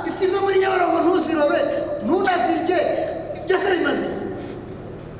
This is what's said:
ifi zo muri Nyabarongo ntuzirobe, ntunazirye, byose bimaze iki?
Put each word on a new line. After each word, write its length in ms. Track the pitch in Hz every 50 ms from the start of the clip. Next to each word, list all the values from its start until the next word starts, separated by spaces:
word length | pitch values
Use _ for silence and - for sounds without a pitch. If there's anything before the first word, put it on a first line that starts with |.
| -
ifi 220 | 330 - - 392
zo 140 | 370 403 392
muri 180 | 381 392 381 381
Nyabarongo 380 | 381 381 381 359 349 330 339 330
ntuzirobe, 600 | 302 339 381 339 - 311 330 311 294 294 - 294 - - - - - - - -
ntunazirye, 800 | 202 220 330 392 392 381 359 339 359 339 330 311 339 - 370 320 - - - - - - - - - - - - -
byose 220 | - 381 349 370
bimaze 360 | 403 359 330 - 339 - - -
iki? 180 | - - - - - - - - - - - - - - - - - - - - - -